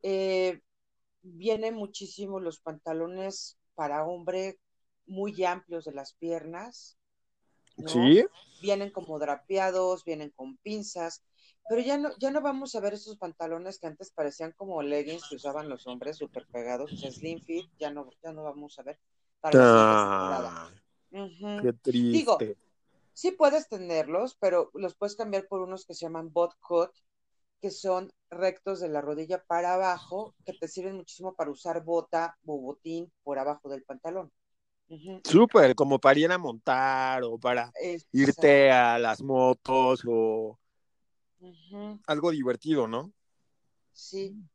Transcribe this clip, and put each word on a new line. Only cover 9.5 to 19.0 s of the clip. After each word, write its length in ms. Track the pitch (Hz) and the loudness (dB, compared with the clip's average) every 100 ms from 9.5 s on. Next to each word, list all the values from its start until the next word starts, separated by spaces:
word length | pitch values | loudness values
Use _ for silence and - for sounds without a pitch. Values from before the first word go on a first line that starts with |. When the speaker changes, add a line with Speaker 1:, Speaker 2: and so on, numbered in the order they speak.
| 190 190 185 185 180 | -2 0 0 -2 -2
Speaker 1:
vienen 260 | - 156 151 | -6 -10 -10
con 260 | - 131 131 | -14 -18 -14
pinzas, 680 | 208 214 208 175 170 - _ _ _ _ - | -10 -10 -10 -10 -10 -10 _ _ _ _ -4
pero 140 | 233 | -2
ya 160 | 247 285 | 0 -2
no, 120 | 294 - | -4 -4
ya 100 | 269 | -4
no 100 | 285 | -2
vamos 340 | 285 269 269 226 | -2 -6 -8 -6
a 40 | |
ver 120 | 202 | -6
esos 240 | 202 214 208 | -8 -14 -14
pantalones 600 | 175 160 165 165 185 190 | -14 -10 -8 -8 -10 -12
que 80 | 165 | -14
antes 240 | 147 190 | -14 -18
parecían 420 | - 147 - 165 - | -6 -6 -6 -12 -12
como 260 | 196 170 | -10 -6
leggings 440 | 143 147 147 165 165 | -4 -4 -4 -10 -12
que 60 | 135 | -12
usaban 340 | 143 147 151 | -8 -8 -10
los 180 | 127 127 | -12 -12
hombres 300 | 123 131 156 | -12 -10 -10
súper 280 | 147 127 - | -12 -12 -12
pegados, 440 | 120 120 123 147 | -12 -8 -8 -8
o 40 | - | -10
sea, 140 | 135 | -12
slim 280 | 127 156 165 | -12 -12 -12
fit, 240 | - 165 180 _ | -8 -10 -10 _
ya 100 | 151 | -10
no, 200 | 147 131 _ | -10 -14 _
ya 100 | 165 | -16
no 100 | 156 | -12
vamos 340 | 156 143 147 - | -12 -12 -16 -16
a 40 | |
ver 160 | 131 151 | -18 -18